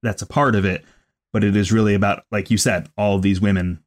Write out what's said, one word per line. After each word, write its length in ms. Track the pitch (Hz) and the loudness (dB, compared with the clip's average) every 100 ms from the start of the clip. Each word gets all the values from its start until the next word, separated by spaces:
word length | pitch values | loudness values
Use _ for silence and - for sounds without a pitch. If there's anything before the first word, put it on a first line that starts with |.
That's 200 | 113 104 | -6 -8
a 40 | - | -6
part 280 | - 143 | 0 2
of 100 | 107 | 2
it, 200 | 95 87 - _ _ _ _ | 0 -4 -10 _ _ _ _
but 120 | 110 | -2
it 120 | 104 101 | 2 2
is 160 | 95 | 2
really 220 | 113 107 | 2 2
about, 300 | 101 101 101 _ | 2 0 -2 _
like 200 | 107 95 | -8 -2
you 80 | 113 | 0
said, 300 | 120 92 78 - | 0 -2 -4 -4
all 200 | 104 98 | 0 0
of 60 | |
these 180 | 95 95 | 0 0
women 420 | 104 95 90 85 | 0 0 -2 -6